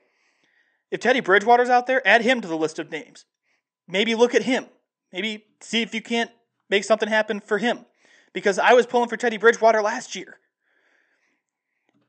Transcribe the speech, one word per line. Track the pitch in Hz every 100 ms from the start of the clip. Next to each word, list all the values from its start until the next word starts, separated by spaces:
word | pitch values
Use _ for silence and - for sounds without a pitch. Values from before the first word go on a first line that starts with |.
| _ _ _ _ _ _ _ _ -
if | 180
Teddy | 220 254
Bridgewater's | 175 196 202 240 247
out | 247 247
there, | 254
add | 185 220
him | 220 254
to | 190
the | 160
list | 156 -
of | 151
names. | 156 139 - _ _ _ _ _ _ -
Maybe | 180 220 226
look | 240
at | 240
him. | 214 254 127 _ _ _ _
Maybe | 180 214 214 _ _
see | - 220
if | 226
you | 226
can't | 214 233 226 _ _ _ -
make | 196
something | 202 220 214
happen | 220 214 208
for | - 208
him. | 233 208 - _ _ _ _
Because | 185 202 196
I | 196
was | 247 233
pulling | 247 240
for | 226
Teddy | 240 220
Bridgewater | 220 233 220 220
last | 208 247 226 196
year. | - - _ _ _ _ _ _ _ _ _ _ _ _ _ _ _ _